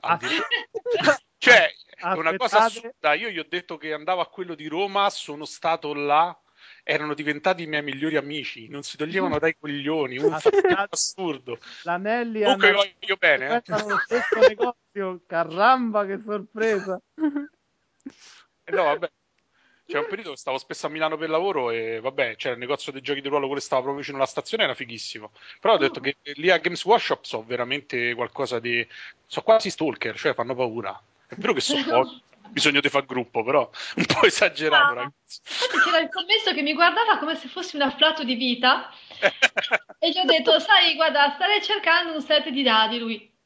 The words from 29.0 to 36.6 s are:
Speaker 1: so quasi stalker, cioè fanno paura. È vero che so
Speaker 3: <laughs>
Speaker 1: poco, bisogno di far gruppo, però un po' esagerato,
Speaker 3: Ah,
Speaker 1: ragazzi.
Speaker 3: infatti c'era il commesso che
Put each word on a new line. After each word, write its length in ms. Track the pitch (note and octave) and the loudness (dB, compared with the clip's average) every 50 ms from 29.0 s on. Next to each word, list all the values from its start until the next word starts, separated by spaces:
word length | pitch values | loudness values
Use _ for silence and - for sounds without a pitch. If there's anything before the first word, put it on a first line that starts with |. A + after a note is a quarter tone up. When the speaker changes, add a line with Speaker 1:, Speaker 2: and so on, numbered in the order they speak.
| - - - _ _ | -18 -18 -20 _ _
Speaker 1:
so 160 | _ - D3 - | _ -10 -4 4
quasi 260 | - A3+ A3 - G3 | 4 4 4 4 0
stalker, 460 | - - D#3+ D3 G#2+ - - A2+ G#2+ | -4 -2 -2 -4 -2 -4 -6 -8 -8
cioè 160 | - - D3+ B2+ | -2 -2 -2 -2
fanno 220 | - A#2 B2 C3 | -2 -4 -4 -2
paura. 440 | B2 B2+ A#2 A2 A#2 G#2 F#2+ F#2 - - _ _ _ _ | -2 -2 -2 -4 -6 -8 -8 -10 -10 -16 _ _ _ _
È 80 | _ - | _ -14
vero 180 | - G3+ - G3 | -4 -2 -2 0
che 80 | C3 | 0
so 160 | - - D4 | 0 -2 -2
Speaker 3:
<laughs> 80 | C#4+ C4+ | -2 -2
Speaker 1:
poco, 340 | C4+ A#3 B3 C4 B3+ - - _ _ _ _ _ - | 2 2 2 2 2 -4 -12 _ _ _ _ _ -12
bisogno 320 | - - - D3+ C#3 C#3+ | -6 0 0 2 2 2
di 80 | C#3 C#3+ | 2 2
far 160 | - C#3 C3+ | 0 0 -2
gruppo, 400 | - B2+ B2+ A#2+ - _ A#2 G#2+ | 0 -4 -4 -4 -2 _ -4 -2
però 240 | A#2+ C#3+ C#3+ A#2+ - - - - - - | 2 2 2 2 0 -4 -12 -12 -8 -4
un 80 | - F3 | -4 0
po' 180 | - - - - | 0 2 4 4
esagerato, 640 | F#3 - - G#3 F3 D#3 - D#3 D#3 D3 C#3+ D3 C#4 C#4 | 4 4 4 2 2 2 0 0 2 4 4 4 4 2
Speaker 3:
Ah, 20 | |
Speaker 1:
ragazzi. 460 | - - C#4 - _ _ _ - - _ | -2 -6 -8 -10 _ _ _ -20 -20 _
Speaker 3:
infatti 340 | - - - A#4+ B4+ - - | -10 -6 -6 -4 -2 2 2
c'era 180 | - F4 F4+ D#4+ | 2 4 2 2
il 80 | E4 E4 | 0 0
commesso 460 | - F#4 F4+ F#4 A4 A4+ A4+ G4 C4+ | -6 -10 -2 0 0 0 0 0 -2
che 80 | D4+ | 0